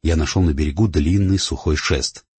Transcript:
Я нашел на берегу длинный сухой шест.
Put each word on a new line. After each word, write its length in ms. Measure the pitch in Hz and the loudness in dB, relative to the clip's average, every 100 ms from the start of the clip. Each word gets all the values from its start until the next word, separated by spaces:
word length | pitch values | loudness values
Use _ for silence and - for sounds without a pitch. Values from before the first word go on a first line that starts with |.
Я 140 | 82 82 | 0 0
нашел 260 | 76 95 | 0 2
на 100 | 87 | 2
берегу 360 | 71 76 69 110 | 2 -2 0 0
длинный 500 | 80 76 98 95 95 | 2 2 2 2 0
сухой 380 | - - - 73 | -2 -4 -2 -2
шест. 500 | - 80 - - _ | -2 -2 -4 -10 _